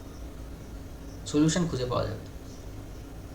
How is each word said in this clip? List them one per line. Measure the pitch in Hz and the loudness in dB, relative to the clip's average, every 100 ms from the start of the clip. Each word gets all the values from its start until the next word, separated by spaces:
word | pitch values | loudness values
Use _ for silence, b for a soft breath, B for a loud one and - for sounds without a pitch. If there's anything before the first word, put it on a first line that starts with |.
| - - - - - - - - - - - - - | -10 -8 -8 -8 -10 -10 -10 -10 -8 -8 -8 -8 4
সলিউশন | 147 160 185 165 | 8 8 8 4
খুঁজে | 127 123 | 2 2
পাওয়া | - 104 | 2 2
যাবে। | - - - - - - - - - - - - | -2 -6 -10 -8 -8 -8 -8 -8 -8 -8 -8 -8